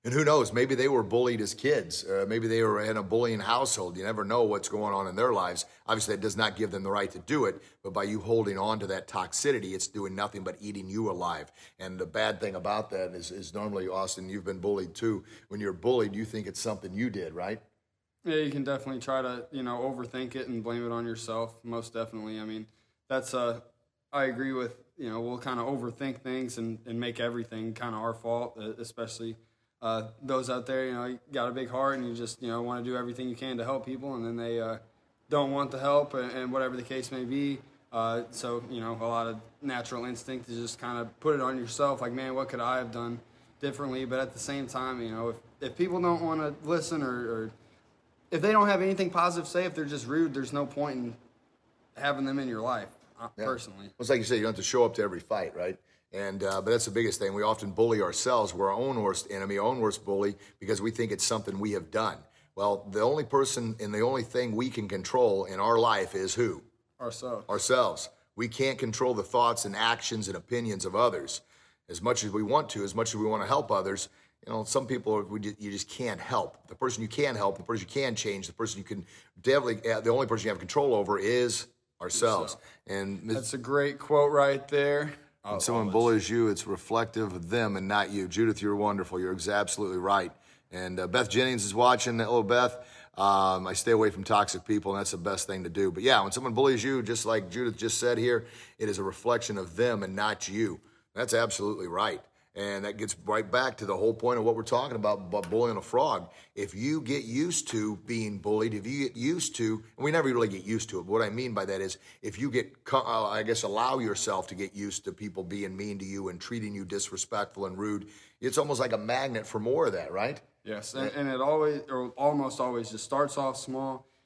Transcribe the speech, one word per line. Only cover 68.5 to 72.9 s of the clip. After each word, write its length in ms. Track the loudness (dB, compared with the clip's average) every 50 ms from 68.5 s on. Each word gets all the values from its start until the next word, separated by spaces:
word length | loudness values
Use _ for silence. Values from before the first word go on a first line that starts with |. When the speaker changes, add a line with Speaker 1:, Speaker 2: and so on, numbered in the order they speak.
| 0 0 0 0 0 0
Speaker 1:
control 340 | -2 -2 0 2 2 2 2
the 100 | 0 -2
thoughts 420 | 2 4 4 4 4 4 2 -2
and 100 | -4 0
actions 520 | 2 2 2 2 2 0 -4 -4 -4 -4 -4
and 80 | -6
opinions 480 | -8 -6 -2 -2 -2 0 -2 -4 -4 -4
of 100 | 0 4
others. 460 | 4 4 4 4 0 -4 -6 -8 -10 -12 _ _ _ _ _ _ _ _ -14
As 120 | -8 -2
much 220 | 0 2 2 2 0
as 80 | 0
we 120 | 0 0 2
want 260 | 2 2 2 2 0
to, 140 | -4 -4 -4
as 120 | -2